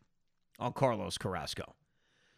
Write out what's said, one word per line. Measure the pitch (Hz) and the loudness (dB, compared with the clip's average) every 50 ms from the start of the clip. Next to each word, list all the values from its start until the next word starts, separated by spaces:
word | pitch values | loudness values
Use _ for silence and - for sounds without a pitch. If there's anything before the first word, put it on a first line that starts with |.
| - _ _ _ _ _ _ _ _ _ _ - | -16 _ _ _ _ _ _ _ _ _ _ -4
on | 113 120 - | -2 -2 2
Carlos | - 139 131 113 101 95 95 - - | 4 4 4 4 4 0 -2 -4 -2
Carrasco. | - 104 92 85 71 - - - - - - _ _ _ _ _ _ _ _ _ _ _ _ | -2 -2 -2 -2 -4 -4 -6 -6 -8 -10 -12 _ _ _ _ _ _ _ _ _ _ _ _